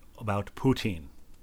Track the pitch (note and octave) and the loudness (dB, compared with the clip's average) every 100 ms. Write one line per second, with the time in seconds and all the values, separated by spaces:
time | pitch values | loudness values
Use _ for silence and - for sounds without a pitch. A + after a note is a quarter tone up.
0 | - - G#2+ G2+ G2 - C3 B2+ A2 E2 | -16 -6 -2 0 -2 2 4 4 2 -2
1 | C#2+ - - - | -6 -14 -16 -18